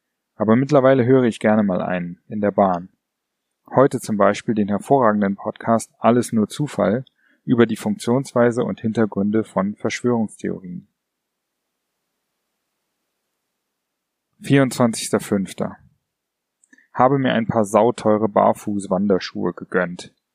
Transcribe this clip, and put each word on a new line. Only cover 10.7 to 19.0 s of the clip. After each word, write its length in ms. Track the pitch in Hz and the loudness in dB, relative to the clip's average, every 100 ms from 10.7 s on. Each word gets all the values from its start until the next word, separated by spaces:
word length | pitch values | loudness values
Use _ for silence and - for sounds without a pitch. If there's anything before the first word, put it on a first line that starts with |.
| 90 101 _ _ _ _ _ _ _ _ _ _ _ _ _ _ _ _ _ _ _ _ _ _ _ _ _ _ _ _ _ _ _ _ _ _ _ | -16 -18 _ _ _ _ _ _ _ _ _ _ _ _ _ _ _ _ _ _ _ _ _ _ _ _ _ _ _ _ _ _ _ _ _ _ _
Vierundzwanzigster 800 | - 139 131 - 120 107 - 107 | 0 2 2 0 0 -2 -4 -4
fünfter. 580 | - 101 92 - - - _ _ _ _ _ _ _ _ _ _ _ | -2 -4 -4 -6 -10 -10 _ _ _ _ _ _ _ _ _ _ _
Habe 260 | - 127 139 | 0 2 2
mir 140 | 131 | 0
ein 140 | 113 113 | 0 0
paar 180 | 113 98 | -2 2
sauteure 640 | 104 117 - 110 107 107 | 2 2 2 0 0 2
Barfuß-Wanderschuhe 1300 | 101 104 110 - 104 98 92 | 2 2 2 -4 -8 -4 -2